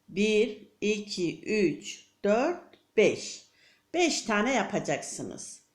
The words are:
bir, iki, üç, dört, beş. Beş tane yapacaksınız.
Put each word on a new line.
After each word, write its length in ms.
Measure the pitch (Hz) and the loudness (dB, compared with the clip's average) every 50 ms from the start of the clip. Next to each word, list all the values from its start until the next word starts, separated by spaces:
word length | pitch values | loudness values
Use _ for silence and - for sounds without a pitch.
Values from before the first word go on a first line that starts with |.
| _ - | _ -8
bir, 600 | - 185 214 214 214 208 226 254 262 - - - _ _ | -2 0 2 4 4 4 2 2 -2 -10 -16 -20 _ _
iki, 600 | 196 208 214 208 208 - - 190 175 160 - - | -2 -2 -2 -2 -4 -8 -4 -4 -2 -4 -4 -6
üç, 680 | - - 143 170 190 156 147 - - - - - - _ _ _ - | -6 -2 0 2 2 2 0 -2 -8 -14 -14 -16 -20 _ _ _ 0
dört, 540 | 202 208 233 269 330 349 - - - - _ _ _ _ | 2 2 2 2 0 -2 -4 -10 -18 -20 _ _ _ _
beş. 500 | 220 202 151 117 - - - - - - _ _ _ _ _ _ _ _ _ - | 4 4 4 4 0 -6 -12 -14 -16 -18 _ _ _ _ _ _ _ _ _ 0
Beş 280 | 339 359 311 - - | 2 2 2 2 -2
tane 320 | - - 214 208 214 262 269 | -2 0 0 2 2 2 2
yapacaksınız. 1080 | 226 190 - - 160 - - - - - - - - 123 95 - - - - - - _ _ | 0 0 0 -2 -2 -2 -2 -4 -4 -4 -8 -10 -10 -10 -10 -10 -12 -14 -16 -18 -20 _ _